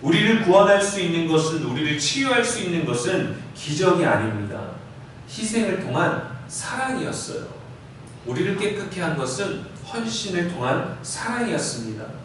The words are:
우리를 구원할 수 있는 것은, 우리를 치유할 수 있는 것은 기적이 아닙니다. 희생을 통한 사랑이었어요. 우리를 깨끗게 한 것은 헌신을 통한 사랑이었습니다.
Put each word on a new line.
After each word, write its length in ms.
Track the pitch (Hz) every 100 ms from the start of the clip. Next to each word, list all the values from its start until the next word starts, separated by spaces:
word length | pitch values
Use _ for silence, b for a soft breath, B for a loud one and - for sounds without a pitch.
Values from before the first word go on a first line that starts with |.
우리를 420 | 135 170 214 220
구원할 380 | 180 180 196 202
수 180 | - 196
있는 280 | 170 165 160
것은, 340 | 156 156 160
우리를 340 | 127 127 151 147
치유할 480 | - 269 269 240
수 160 | - -
있는 240 | 185 165
것은 520 | 143 120 - 190 - - -
기적이 500 | - - 151 185 175
아닙니다. 560 | 160 104 110 107 104 113 95 - - - - - -
희생을 500 | - 220 226 208 180
통한 420 | 131 123 - - - - -
사랑이었어요. 960 | - - 254 262 262 - 226 - - - - - - - - - - 120
우리를 300 | 127 190 190
깨끗게 440 | 208 202 180 180
한 160 | 165 156
것은 440 | 127 - 202 - - - -
헌신을 560 | 233 226 - 202 175 170
통한 440 | - 160 175 - -
사랑이었습니다. 1040 | - - - 233 233 160 - 117 110 107 - -